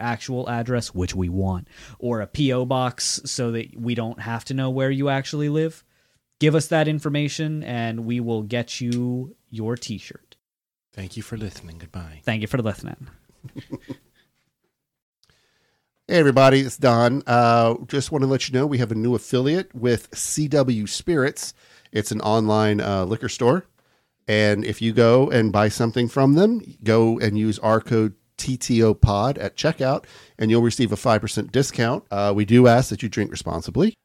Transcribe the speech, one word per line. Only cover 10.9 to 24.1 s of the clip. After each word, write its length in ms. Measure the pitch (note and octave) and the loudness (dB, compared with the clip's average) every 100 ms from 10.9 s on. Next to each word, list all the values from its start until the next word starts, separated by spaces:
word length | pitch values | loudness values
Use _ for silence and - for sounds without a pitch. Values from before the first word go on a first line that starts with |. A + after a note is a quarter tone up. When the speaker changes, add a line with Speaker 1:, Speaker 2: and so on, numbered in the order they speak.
Speaker 2:
Thank 240 | - F#2 - | -16 -14 -12
you 80 | |
for 140 | G#2 A2+ | -12 -10
listening. 400 | G#2 - F2 E2 | -10 -12 -20 -20
Goodbye. 440 | E2+ F#2 E2+ D#2 | -16 -16 -16 -12
Speaker 1:
Thank 180 | - A2 | -6 -4
you 60 | G#2+ | -4
for 100 | C3+ | -4
listening. 500 | A2 - - - C3 - _ _ C3 - | -4 -6 -10 -16 -18 -20 _ _ -20 -18
<laughs> 220 | - - - - _ _ _ _ _ _ _ _ _ _ _ _ _ _ _ _ _ _ _ _ - | -16 -16 -16 -18 _ _ _ _ _ _ _ _ _ _ _ _ _ _ _ _ _ _ _ _ 0
Speaker 3:
Hey, 100 | F3+ | 4
everybody, 420 | D3 B2+ C3+ C3+ | 6 8 6 6
it's 160 | C3+ - | 2 2
Don. 480 | C3+ A#2 A#2+ C3+ - | 4 6 4 2 2
Uh, 500 | A#2+ A#2+ A#2 A#2 A#2 A#2+ | 4 6 6 4 0 -4
just 240 | C#3+ - | -4 -2
wanna 140 | D3+ C3+ | 0 0
let 240 | C3 - | 0 0
you 40 | |
know 120 | B2+ D3 | 0 0
we 140 | C3+ | 0
have 120 | A#2+ | 0
a 40 | A2 | 0
new 200 | A2+ A#2+ | 0 0
affiliate 580 | - B2+ C3 E3+ F#3+ | 0 0 0 0 -4
with 360 | B2+ A#2+ A2+ - | -4 0 0 -2
C 380 | - - - D3+ | -10 -6 -4 0
W 360 | D3 C3 A2+ G#2 | 2 2 0 -2
Spirits. 680 | - - E3 C3+ - - - _ _ _ | -6 -2 0 0 -2 -12 -16 _ _ _
It's 180 | G#2+ G#2 | -6 -4
an 80 | G#2+ | -4
online, 640 | G#2 A2 A2 G#2+ G#2+ G#2 | 0 0 2 2 2 0
uh, 240 | - G2 F#2 | 0 -2 -2
liquor 240 | A2+ A#2+ | -4 -6
store. 360 | - A#2+ E3 - _ _ _ _ | -2 0 0 -2 _ _ _ _